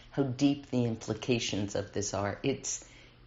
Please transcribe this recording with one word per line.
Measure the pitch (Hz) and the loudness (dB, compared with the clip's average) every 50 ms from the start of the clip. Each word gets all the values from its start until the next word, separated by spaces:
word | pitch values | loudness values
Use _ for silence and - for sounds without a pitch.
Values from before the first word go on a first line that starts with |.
| - - | -20 -4
how | - 143 139 | 0 0 0
deep | 127 123 131 143 139 143 143 - - | 0 2 4 4 4 4 2 -2 0
the | 127 123 120 | 2 2 2
implications | 117 113 104 - 113 107 - - 131 120 113 - - - 98 104 98 - | 2 0 -2 -2 -4 -4 -2 0 2 2 2 2 0 0 -2 -2 -2 -2
of | 101 98 - | -4 -4 -2
this | - 107 101 - - | -4 -4 -2 -2 -2
are. | 98 101 101 - - | -2 -2 -2 -2 -2
It's, | - 139 131 - - - - - - - - - - - - - - | -2 -2 -2 -2 -4 -6 -6 -8 -10 -14 -20 -20 -20 -20 -20 -12 -4